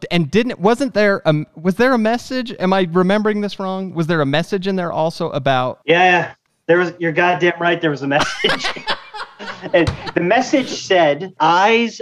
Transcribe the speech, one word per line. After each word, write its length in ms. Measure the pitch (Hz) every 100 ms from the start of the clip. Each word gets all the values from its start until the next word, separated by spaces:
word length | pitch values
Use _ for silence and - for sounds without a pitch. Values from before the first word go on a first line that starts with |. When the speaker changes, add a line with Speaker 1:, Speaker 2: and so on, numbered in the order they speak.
| -
Speaker 1:
And 200 | 175 147
didn't, 280 | 196 247 -
wasn't 340 | 180 233 277
there 280 | 196 214 196
a, 200 | - 151 151 -
was 180 | 170
there 180 | 180 247
a 60 | 254
message? 560 | 214 240 - 262 240 202
Am 140 | 185
I 160 | 190 180
remembering 480 | 175 185 208 214 208
this 180 | 202 -
wrong? 340 | 190 190 190
Was 120 | 156 160
there 140 | 170
a 60 | 139
message 400 | 147 170 202 185
in 100 | 190
there 160 | 170
also 380 | - 160 - 165
about 500 | 147 135 131 127 -
Speaker 2:
Yeah, 500 | - 170 185 180 160 - _ _ -
there 120 | 170
was, 140 | 175 165
you're 140 | 170
goddamn 480 | 160 180 175 175 170
right. 200 | 170 170
There 100 | 165
was 120 | 139
a 60 | 139
message. 580 | 143 - - - - - -
<laughs> 80 | - - - 427 - - - - 165
And 180 | 180 165 - -
the 60 | -
message 480 | 175 226 247 277 254
said, 640 | - - 185 156 143 190 -
"Eyes 600 | 156 175 202 226 233 -